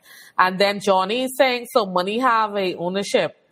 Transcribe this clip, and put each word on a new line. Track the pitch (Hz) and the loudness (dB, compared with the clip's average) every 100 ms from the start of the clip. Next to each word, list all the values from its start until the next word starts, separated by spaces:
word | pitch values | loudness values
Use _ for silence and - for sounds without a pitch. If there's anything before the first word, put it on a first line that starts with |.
| - - - - | -20 -20 -6 0
And | 185 185 | 0 2
then | 202 202 | 0 0
Johnny | - 185 185 240 | 2 2 2 -2
is | 262 262 | -2 0
saying, | 269 247 240 | 2 0 -2
"So | 247 196 | 0 0
money | 180 185 220 | 0 -2 0
have | 262 226 214 202 | 2 2 0 -2
a | 190 156 | -4 -4
ownership." | 175 190 196 233 156 - _ | -4 -4 0 0 0 -6 _